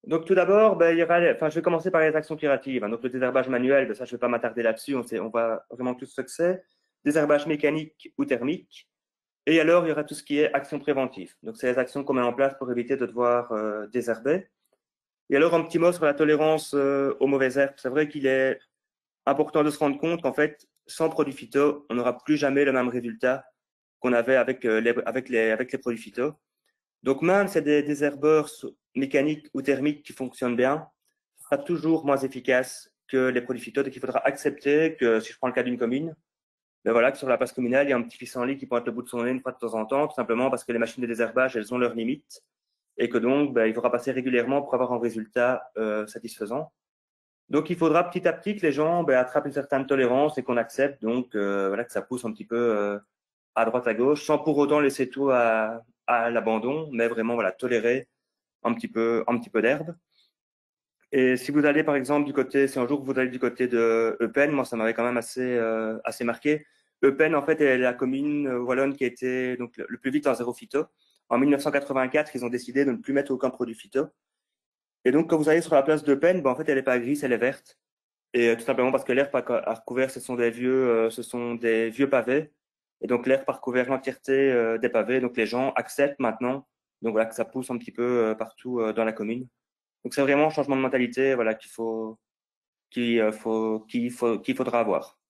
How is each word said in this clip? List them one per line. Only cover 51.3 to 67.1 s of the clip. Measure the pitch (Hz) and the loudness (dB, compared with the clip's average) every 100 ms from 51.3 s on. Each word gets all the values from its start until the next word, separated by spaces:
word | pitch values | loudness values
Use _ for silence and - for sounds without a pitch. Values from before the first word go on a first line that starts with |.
| 107 | -2
euh, | 101 98 98 | 0 0 0
voilà, | 101 | -2
que | 120 | -4
ça | 101 | -8
pousse | - 123 117 | -8 -8 -8
un | |
petit | 104 101 | -10 -6
peu, | 117 | -2
euh, | 120 107 101 101 _ _ _ _ _ - | 0 0 -2 -4 _ _ _ _ _ -2
à | 113 | 0
droite | 123 120 | 0 -2
à | 110 | 2
gauche, | 131 147 | 2 2
sans | - 147 | 0 0
pour | 160 143 | 2 2
autant | 143 151 | 4 4
laisser | 139 135 131 | 2 0 -4
tout | 135 139 | 0 2
à, | 123 117 110 110 117 113 _ - | 4 4 2 0 -6 _ _ 0
à | 120 117 | 0 2
l'abandon, | 117 104 110 117 151 156 | 0 0 0 -2 -4 -6
mais | 120 117 | 0 0
vraiment, | 117 113 | 0 -2
voilà, | 120 98 | 0 -2
tolérer | - 127 120 113 131 135 _ _ _ _ _ | -2 -2 0 2 0 -4 _ _ _ _ _
un | 117 | -4
petit | 117 - | -4 -4
peu, | 113 117 117 - | -2 0 0 0
un | 120 | -4
petit | - | -2
peu | 113 | 0
d'herbe. | 110 147 160 170 _ _ _ _ _ _ _ _ _ _ _ | 0 0 -6 -14 _ _ _ _ _ _ _ _ _ _ _
Et | 139 127 127 | 2 4 2
si | - | 0
vous | 143 147 | 2 4
allez, | 147 | 4
par | 156 143 | 2 0
exemple, | 127 147 143 | 2 0 2
du | |
côté, | 139 127 139 135 | 0 0 2 2
si | 135 | 0
un | 120 | -2
jour | 143 | -2
vous | 131 131 | -2 -2
allez | 127 | -2
du | 123 | 0
côté | 123 120 123 | -4 0 0
de | 120 113 113 113 - | 2 4 4 2 0
Eupen, | 117 139 147 | -2 2 0
moi, | 143 | 0
ça | 123 117 | -4 -2
m'avait | 113 | -2
quand | 117 | 0
même | 120 120 | -2 -2
assez, | 110 127 | -6 -6
euh, | 127 123 113 113 110 110 | -2 -2 0 -2 -4 -6
assez | - - | -8 -6
marqué. | 120 117 147 151 - _ _ _ | -4 -2 -2 -2 -6 _ _ _
Eupen, | 139 | 2